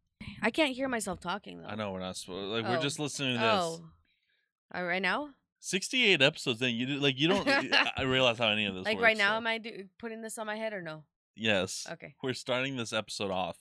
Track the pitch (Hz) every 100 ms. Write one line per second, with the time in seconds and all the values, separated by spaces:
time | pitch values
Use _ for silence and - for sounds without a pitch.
0 | _ - - - 220 320 294 254 269 233
1 | 208 175 175 202 - 87 101 104 104 95
2 | 92 95 - 92 98 190 - - 143 156
3 | 147 - 135 127 226 202 170 165 170 -
4 | _ _ _ _ _ _ _ - 180 185
5 | 185 220 294 - _ _ - 190 - 262
6 | 220 165 135 - 143 113 127 117 127 143
7 | 143 131 156 196 - 277 135 - 120 -
8 | 131 131 127 113 110 104 104 92 92 220
9 | 226 220 202 220 233 226 220 185 196 _
10 | 233 220 220 226 214 214 220 202 165 156
11 | - _ _ - 110 98 92 - - 85
12 | 82 - 131 120 - 123 135 135 110 110
13 | 101 - 101 92 87 -